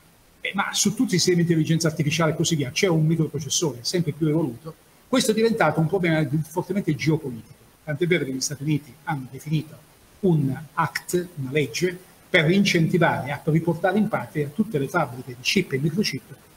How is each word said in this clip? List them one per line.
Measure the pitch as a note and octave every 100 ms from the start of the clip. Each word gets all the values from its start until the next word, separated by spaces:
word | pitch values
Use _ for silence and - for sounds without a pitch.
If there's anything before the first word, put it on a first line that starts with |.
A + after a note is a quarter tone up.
| _ _ _ _
Eh, | -
ma | G3 -
su | - G3+
tutti | - A#3+ F3
i |
sistemi | F#3 E3+
di |
intelligenza | E3+ D#3+ D#3 D#3+ D#3+
artificiale | - D3 E3 D#3+
e | D#3+
così | D#3
via, | D#3 C3
c'è | - G3
un | D#3+
microprocessore | D#3 E3 D3+ C#3+ - - D#3+ A#2+
sempre | - F3+ D3+
più | C#3+ D#3+
evoluto. | D#3 D3 A#2 D#3+ - _ _ _
Questo | C4 -
è |
diventato | A3 A3+ A3 D#3 D#3+
un | D#3
problema | G3 F3 D#3+
di, | C#3 D#3
fortemente | - F3 F3 G3 E3
geopolitico. | C#3+ D3 D#3 C3 A2+ - - - _
Tant'è | - C#3+ E3+
vero | F3
che | C3+
gli | C3
Stati | - C#3
Uniti | D3 C#3+ B2 -
hanno | - C#3 C3
definito | C3+ D3+ D3+ - - - - - -
un | F#3+ D#3 C3+ - D3+
act, | - D#3 - - F3 F3
una | C#3+ B2+
legge, | D3+ C3+ - F#3 F3 - - -
per | F3+ D#3
incentivare | G3 F#3+ F3 D#3 F3 D#3+ A#2 B2
a | C#3
riportare | - D#3+ E3+ D#3+ F#3 G3+
in | G3
patria | C#3+ - D3+ C#3+
tutte | - G#3+ C#3+
le | C3+
fabbriche | F3 C3+ B2 B2+ A#2+
di |
chip | - G3 F3+
e | C3
microchip | D#3 F3 G3+ - - - -